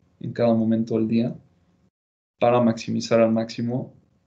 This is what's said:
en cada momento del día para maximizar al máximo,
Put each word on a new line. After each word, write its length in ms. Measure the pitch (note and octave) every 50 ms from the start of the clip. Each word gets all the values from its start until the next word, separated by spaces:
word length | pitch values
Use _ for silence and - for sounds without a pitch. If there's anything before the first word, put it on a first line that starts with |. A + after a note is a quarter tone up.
| _ _ _ _
en 140 | - A#2+ A#2
cada 200 | - A#2 A#2 A2+
momento 420 | A2+ A2 A2 A2+ A2+ A2+ - A2+
del 120 | A2 A2
día 260 | A2 A#2+ A#2 B2+ C#3 - - - _ _ _ _ _ _ _ _ _ _ _ _ _ _ _ _ _ _ _
para 200 | A#2+ A#2+ A#2+ A#2+
maximizar 600 | A#2 A2+ A2+ - - A2 A2+ A2+ A2+ - A#2 A2+
al 100 | A2+ A2
máximo, 640 | A2+ A2+ A2+ - - - A#2 A#2+ B2 C3 - - - _ _ _ _ _ _